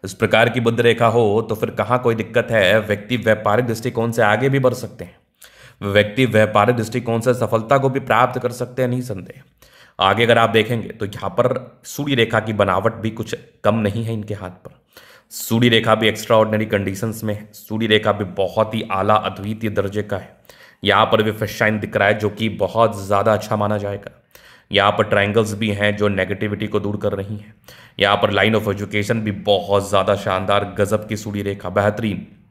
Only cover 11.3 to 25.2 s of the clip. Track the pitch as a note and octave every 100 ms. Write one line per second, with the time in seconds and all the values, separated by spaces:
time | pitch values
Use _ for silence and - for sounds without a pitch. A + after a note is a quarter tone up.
11.3 | F3+ B2 B2 - _ - - C#3+ C3+ A2+
12.3 | A2+ A2 G#2 G2 F#2 G#2+ A2 G#2+ A2 G#2+
13.3 | - - _ G#2 A2 G#2 G#2 A2+ A2+ G#2
14.3 | G2+ F#2 F2+ - _ _ - - - _
15.3 | - - A2+ A#2+ A2+ A2+ A2 A2 G#2 -
16.3 | A2+ G#2+ G#2+ A2 G#2 G2 F#2+ A2+ A2 A2
17.3 | G#2 - - - A2 A2+ G#2+ G#2+ G2+ G2
18.3 | F2+ F#2+ - A2 - - F#2+ G2+ G#2+ G2
19.3 | F#2+ G2+ A2 A2+ G2+ G2 G#2 G2+ F#2+ -
20.3 | _ _ - - _ G2+ G2 A2 A2 A2
21.3 | G#2+ G#2 - G#2+ G#2+ G#2 G#2 G2+ G#2+ G#2+
22.3 | - A2 F#2+ F#2 A2+ A2+ G2+ F#2+ G2+ G#2
23.3 | G#2 - G#2+ G#2 G#2+ G2+ G2+ - _ _
24.3 | _ - - _ G2 G2+ G#2 G#2 G#2